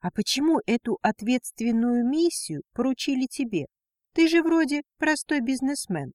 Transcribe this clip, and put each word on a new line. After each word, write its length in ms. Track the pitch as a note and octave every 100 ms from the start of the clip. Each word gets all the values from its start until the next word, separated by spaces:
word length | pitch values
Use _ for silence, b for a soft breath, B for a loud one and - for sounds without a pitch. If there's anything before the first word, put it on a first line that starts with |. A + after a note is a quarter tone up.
«А 100 | F3+
почему 480 | - G3+ - D4+ D#4 -
эту 320 | A#3 - G#3
ответственную 1040 | - G#3+ G#3+ B3+ - - A3+ A3+ A#3+ A#3+ A#3+
миссию 560 | D4+ E4+ - - D3 -
поручили 520 | - B3 C4 - C4+ C4
тебе? 400 | - B3+ G3 C#3 _ _ _ _
Ты 160 | - E4
же 120 | E4+
вроде 420 | E4 E4 D#4 D4 - _
простой 420 | D#4 D4+ - D4
бизнесмен». 720 | A#3 C4 C4+ C#4+ - D#3+ C#3